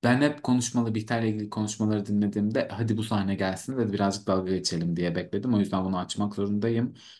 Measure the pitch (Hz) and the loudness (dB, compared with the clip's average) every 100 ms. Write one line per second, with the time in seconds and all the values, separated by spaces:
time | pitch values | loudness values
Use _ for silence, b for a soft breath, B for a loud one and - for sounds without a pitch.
0 | 120 127 147 147 - 123 120 123 117 107 | 4 4 4 0 2 2 2 0 0 -2
1 | 107 117 110 107 104 110 104 - 107 107 | -2 0 0 0 -4 -4 -4 0 0 0
2 | 101 104 104 104 104 117 - 101 110 107 | 0 2 2 2 0 0 -2 -2 0 0
3 | 110 107 98 95 95 95 - 131 107 98 | 0 0 0 0 0 -2 -6 -2 -2 2
4 | 98 98 - 95 92 92 - 85 85 85 | 0 0 0 0 2 -2 -2 -2 -2 0
5 | 87 87 90 101 127 110 95 95 95 92 | 0 -2 -4 -4 2 2 2 0 0 -2
6 | 87 - 101 101 101 104 113 117 120 b | -4 -4 -4 -2 -2 0 0 0 -2 b
7 | b b | b b